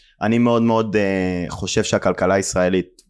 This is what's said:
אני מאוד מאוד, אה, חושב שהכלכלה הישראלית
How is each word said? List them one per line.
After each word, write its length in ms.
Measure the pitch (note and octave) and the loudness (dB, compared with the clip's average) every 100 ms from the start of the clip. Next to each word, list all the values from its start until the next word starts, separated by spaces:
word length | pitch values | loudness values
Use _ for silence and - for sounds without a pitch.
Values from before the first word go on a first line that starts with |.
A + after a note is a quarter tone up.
| _ _ | _ _
אני 160 | G#2+ A#2 | -2 2
מאוד 240 | A#2+ A#2 | 2 2
מאוד, 340 | A#2 A2+ A2 G#2 | 2 2 0 0
אה, 480 | G2 G2 F#2 F2+ E2+ | 0 0 0 -2 -6
חושב 340 | - F#2+ - | -8 -4 -2
שהכלכלה 520 | G#2 G#2 G2 F#2 F#2 | 0 0 0 0 0
הישראלית 680 | G2 G2 F#2+ F2+ F#2 F2 _ _ | 0 0 0 0 0 -2 _ _